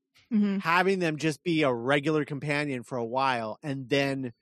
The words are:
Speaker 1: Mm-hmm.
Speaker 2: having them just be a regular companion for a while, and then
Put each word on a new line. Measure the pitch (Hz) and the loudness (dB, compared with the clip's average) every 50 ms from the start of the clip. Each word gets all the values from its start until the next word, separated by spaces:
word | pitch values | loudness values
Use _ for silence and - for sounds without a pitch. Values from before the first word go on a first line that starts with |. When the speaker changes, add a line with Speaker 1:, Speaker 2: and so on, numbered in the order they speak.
| _ _ _ _ _ _ | _ _ _ _ _ _
Speaker 1:
Mm-hmm. | 240 208 208 202 196 196 | 2 2 2 2 2 0
Speaker 2:
having | - 165 170 180 180 190 196 185 | 0 2 4 4 4 4 2 2
them | 175 160 156 143 | 0 -2 0 0
just | 135 160 143 - _ | 0 -2 -2 -2 _
be | 180 165 156 | 0 2 2
a | 151 135 | 2 2
regular | 123 117 117 131 143 151 139 156 156 156 143 | 0 0 0 0 0 2 2 0 0 0 -2
companion | - 151 135 147 151 147 143 147 147 135 123 113 | -4 -6 -6 -4 -4 -2 -2 -2 -4 -4 -6 -8
for | - 139 | -8 -6
a | 123 117 | -6 -4
while, | 113 120 131 135 135 127 120 113 107 107 - | -4 -2 0 0 0 0 0 -4 -6 -8 -8
and | - 151 135 139 131 113 | -8 -8 -6 -6 -2 0
then | 143 139 139 139 135 135 131 120 - _ | 2 2 2 0 -2 -4 -6 -8 -10 _